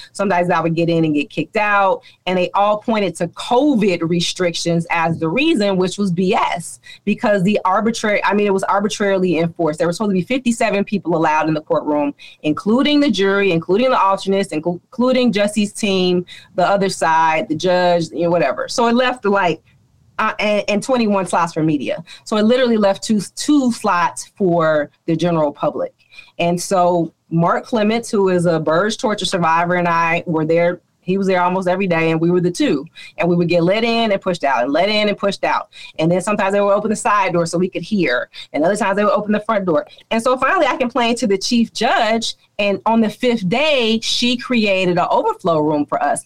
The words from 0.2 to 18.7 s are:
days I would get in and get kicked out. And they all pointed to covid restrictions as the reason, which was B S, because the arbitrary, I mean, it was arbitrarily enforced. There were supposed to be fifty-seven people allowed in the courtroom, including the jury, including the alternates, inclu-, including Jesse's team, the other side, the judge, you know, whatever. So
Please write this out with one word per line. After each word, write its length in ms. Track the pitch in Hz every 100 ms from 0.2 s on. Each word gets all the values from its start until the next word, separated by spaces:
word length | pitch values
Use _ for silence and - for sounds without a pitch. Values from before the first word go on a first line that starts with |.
| 196
days 220 | 180 175
I 100 | 175
would 140 | 165
get 160 | 160 165
in 160 | 165 160
and 80 |
get 160 | 147 143
kicked 260 | - 156 220
out. 460 | 208 202 196 175 - - -
And 100 | 180
they 140 | 175
all 260 | 180 202 214
pointed 400 | 214 220 196 165
to 120 | 175
covid 760 | - - 247 294 247 202 175 165
restrictions 800 | 175 170 - 180 170 170 170 170
as 280 | 170 165 165
the 120 | 160
reason, 480 | 185 311 302 202 190
which 180 | 185 190
was 160 | 202
B 220 | 170 185
S, 460 | 226 - - 165 - - - -
because 360 | 214 247 202
the 140 | 185 208
arbitrary, 580 | 185 190 220 226 220 202
I 100 | 175
mean, 120 | 202 208
it 60 |
was 120 | 190
arbitrarily 720 | - 196 208 - 202 196 185 156
enforced. 400 | 170 - 165 156
There 80 | 170
were 60 |
supposed 160 | 175 208
to 40 |
be 60 | 185
fifty-seven 640 | 170 262 247 233 226 202
people 320 | 196 202 156 170
allowed 320 | 160 156 156
in 60 |
the 80 | 156
courtroom, 500 | - 156 135 147 143 - - -
including 580 | 151 151 196 233 294 294
the 100 | 285
jury, 420 | 190 196 196 202
including 360 | 165 165 190 254
the 100 | 254
alternates, 540 | 196 196 190 196 196
inclu-, 280 | 156 156 175 -
including 420 | - 247 254 247
Jesse's 400 | 196 202 220 202
team, 540 | - 202 190 180 180 175 - - -
the 120 | 170
other 220 | 202 190
side, 580 | - 170 160 165 160 -
the 80 | 156
judge, 540 | 185 180 180 175 165
you 140 | 143
know, 60 | 170
whatever. 380 | 170 170 -
So 180 | 78